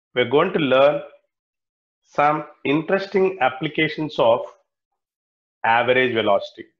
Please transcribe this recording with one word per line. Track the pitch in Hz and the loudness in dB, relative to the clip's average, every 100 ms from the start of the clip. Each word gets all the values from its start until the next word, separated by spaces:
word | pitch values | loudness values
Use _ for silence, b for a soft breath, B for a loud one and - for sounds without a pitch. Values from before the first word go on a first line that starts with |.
| _ | _
we're | 127 117 | -4 0
going | 143 185 | 2 0
to | 185 | -2
learn | 135 131 143 147 - _ _ _ _ _ _ _ _ _ | 2 4 4 2 -10 _ _ _ _ _ _ _ _ _
some | _ - 147 156 - _ | _ -2 0 -2 -8 _
interesting | 131 156 160 190 196 190 190 - | -4 -2 -2 -4 -2 0 0 0
applications | 127 - 156 165 156 - 151 - | -4 -2 -8 -4 -4 -4 -8 0
of | 117 123 - _ _ _ _ _ _ _ _ _ _ - | 2 2 -2 _ _ _ _ _ _ _ _ _ _ -4
average | 113 117 120 127 127 | 0 2 2 2 2
velocity. | 113 104 98 - - - | 0 0 0 -2 -18 -20